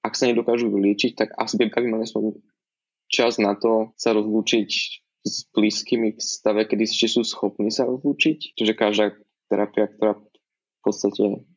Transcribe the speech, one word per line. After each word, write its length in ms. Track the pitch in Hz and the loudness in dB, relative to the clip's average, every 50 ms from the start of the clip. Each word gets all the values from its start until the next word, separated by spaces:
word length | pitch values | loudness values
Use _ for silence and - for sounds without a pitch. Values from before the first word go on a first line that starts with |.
Ak 160 | _ 113 - | _ -6 -2
sa 160 | - 139 123 120 | 0 2 2 2
nedokážu 400 | 113 117 - 117 120 120 113 101 | 2 2 2 2 2 2 0 0
vyliečiť, 400 | 101 98 101 104 101 - 123 120 | 2 2 2 2 2 0 -2 0
tak 160 | - 110 - - | 0 -4 -4 -2
asi 240 | - 113 110 - 107 | -6 -6 -4 0 0
by, 80 | 117 110 | 0 0
aby 200 | - - 123 120 113 | 2 -2 -2 0 -2
mali 160 | 113 110 110 | -4 -4 -4
aspoň 240 | - 110 107 110 101 - _ _ _ _ _ _ _ _ _ _ _ _ _ _ - | -4 -4 -4 -4 -4 -6 _ _ _ _ _ _ _ _ _ _ _ _ _ _ -2
čas 240 | - 123 117 113 | 0 2 0 2
na 160 | - 107 101 101 | 2 2 2 0
to 400 | 98 - 113 113 110 110 113 _ _ | 0 2 2 2 2 0 -2 _ _
sa 160 | - 117 113 | -2 0 2
rozlúčiť 520 | 107 107 107 107 110 107 - 120 117 104 95 - - - - - - _ _ _ _ _ - | 2 0 0 0 0 0 2 0 0 0 0 -4 -4 -4 -6 -10 -16 _ _ _ _ _ -8
s 160 | - - - _ _ | -8 -8 -12 _ _
blízkymi 640 | - 107 107 104 - - - - 117 113 110 107 | 2 2 2 0 -2 -4 -2 -2 0 0 -2 -2
v 40 | - - | -4 -8
stave, 400 | - - - _ 107 104 104 107 | -8 -8 -2 _ 0 2 2 0
kedy 240 | - - 104 113 110 | 0 0 0 0 0
ešte 320 | - - 117 113 - 120 | 0 0 0 2 2 0
sú 0 | |
schopní 480 | 117 - - - - 98 - _ 101 107 | 0 -2 -4 -4 -4 -4 -2 _ -4 -2
sa 160 | 110 - 131 | 0 0 0
rozlúčiť. 720 | 123 127 131 - 143 139 143 - 160 156 156 - - _ | 0 -2 -2 -2 -2 -2 0 0 0 0 -2 -6 -14 _
Čiže 160 | - 113 107 110 | -2 0 0 2
každá 400 | - 113 104 104 104 107 104 - - _ _ _ _ _ _ 104 | 2 2 2 2 2 0 0 0 -6 _ _ _ _ _ _ -2
terapia, 400 | 101 104 101 - - 107 107 104 | -2 -2 -2 0 -2 -2 -2 -2
ktorá 240 | 107 110 110 101 | -2 0 0 0
v 640 | 104 _ _ _ _ _ _ _ _ _ _ _ _ | -2 _ _ _ _ _ _ _ _ _ _ _ _
podstate 640 | _ - 104 - - 101 - - 107 104 196 - - _ _ | _ -4 -4 0 -2 -2 0 2 0 0 0 -4 -10 _ _